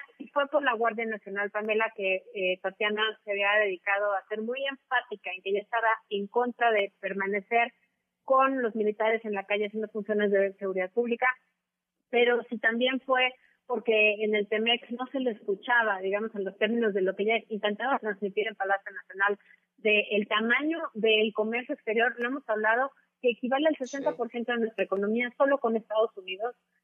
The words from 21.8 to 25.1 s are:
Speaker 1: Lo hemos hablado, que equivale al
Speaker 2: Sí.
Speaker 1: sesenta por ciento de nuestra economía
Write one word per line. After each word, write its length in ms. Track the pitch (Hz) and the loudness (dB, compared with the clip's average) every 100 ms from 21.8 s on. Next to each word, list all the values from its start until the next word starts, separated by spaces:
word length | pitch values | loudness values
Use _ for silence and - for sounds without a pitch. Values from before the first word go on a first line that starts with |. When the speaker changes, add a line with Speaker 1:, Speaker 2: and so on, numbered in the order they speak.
| - 220 240 233 | -2 0 0 0
Speaker 1:
Lo 100 | 240 | -4
hemos 200 | 277 247 | -4 -4
hablado, 420 | 214 214 233 269 - _ _ | 0 2 2 0 -6 _ _
que 100 | 247 | -2
equivale 380 | 226 240 269 311 | 0 0 2 2
al 80 | 302 | 0
Speaker 2:
Sí. 80 | |
Speaker 1:
sesenta 320 | 254 277 285 - | -4 -4 -4 -2
por 120 | 240 | -4
ciento 240 | 240 233 | -4 -2
de 60 | 233 | 0
nuestra 260 | 226 214 | 0 -2
economía 480 | 190 190 202 | -2 -2 0